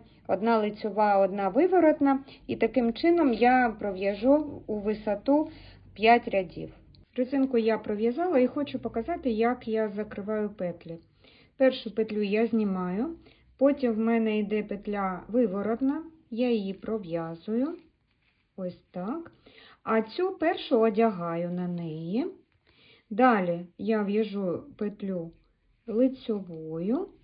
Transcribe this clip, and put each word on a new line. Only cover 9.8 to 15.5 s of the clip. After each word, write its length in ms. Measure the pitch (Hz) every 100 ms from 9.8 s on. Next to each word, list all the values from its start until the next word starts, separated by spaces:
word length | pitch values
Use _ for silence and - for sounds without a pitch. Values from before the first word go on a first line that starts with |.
| 214
закриваю 600 | 202 214 - 202 214 208
петлі. 480 | 208 180 170 165 165 - _ _ - _ -
Першу 380 | 262 262 220 214
петлю 260 | 220 214
я 260 | 202 208 233
знімаю, 680 | 226 208 185 180 190 320 330 - _ _ -
потім 360 | 277 285 247
в 60 | 220
мене 400 | 226 233 220 214
йде 240 | 202 214
петля 600 | 208 202 208 202 190 180 -
виворотна, 760 | 240 220